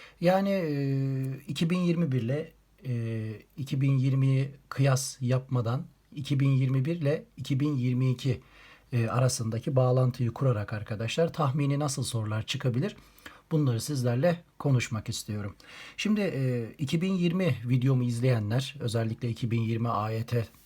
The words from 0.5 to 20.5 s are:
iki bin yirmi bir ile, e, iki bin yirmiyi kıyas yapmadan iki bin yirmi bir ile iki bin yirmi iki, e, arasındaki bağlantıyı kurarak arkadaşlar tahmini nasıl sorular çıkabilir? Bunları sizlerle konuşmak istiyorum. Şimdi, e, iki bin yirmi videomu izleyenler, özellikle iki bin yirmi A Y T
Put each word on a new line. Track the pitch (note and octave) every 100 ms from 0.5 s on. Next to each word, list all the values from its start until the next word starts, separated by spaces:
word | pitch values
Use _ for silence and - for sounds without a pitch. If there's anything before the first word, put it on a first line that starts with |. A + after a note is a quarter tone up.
| G3 D#3+ C#3+ C#3 C3+ C3+ C3+ C3 C3+ -
iki | - E3
bin | F3+
yirmi | F3 E3+ D#3
bir | B2+
ile, | A2+ D3 - _ _ _
e, | C3+ A#2 A2+ A2 A2 G#2 - -
iki | B2+ C3+
bin | C3+ C3+
yirmiyi | C3+ C3+ C3+ C3+ C3+ - -
kıyas | - C3+ C3 - -
yapmadan | B2 C3 - B2+ A#2 C3+ - _ _
iki | D3 C3 C3+
bin | C#3
yirmi | C3 C3 C3+
bir | C#3+
ile | F3 C#3+ D#3+ - -
iki | C3 C3+
bin | D3
yirmi | C3+ B2+ B2 C3
iki, | B2 C3 - - - - - -
e, | A#2+ A2
arasındaki | B2 B2+ - A2+ A2+ D#3+
bağlantıyı | C3 B2+ B2 B2+ - A#2
kurarak | - C3+ G#2+ G2+
arkadaşlar | G#2+ G#2 G#2 A2+ - E3
tahmini | - C#3 C#3+ C#3 C#3+
nasıl | D3 C#3
sorular | A2 A2+ G#2+ A2
çıkabilir? | - C3 B2+ A#2 G3+ - - - - - -
Bunları | D#3+ C3+ A2+
sizlerle | D3 C#3 B2 A#2+ F3 F3 - -
konuşmak | D3 B2 - A2 -
istiyorum. | - - G#2 G2+ - - - - -
Şimdi, | G#3 G#3+
e, | F#3+ C3+ B2+ B2 A2 -
iki | C#3 E3
bin | F#3+
yirmi | F#3 F3 F#3 F3 B2
videomu | A#2+ B2+ C3+ B2+
izleyenler, | A#2+ A#2 B2+ A#2 G#2 B2 C3+ C#3
özellikle | A#2 A#2 A2+ A2+ A#2+
iki | A2 A2+
bin | A#2
yirmi | A2+ A#2 A#2
A | G2+ A2
Y | A2
T | - A#2+ -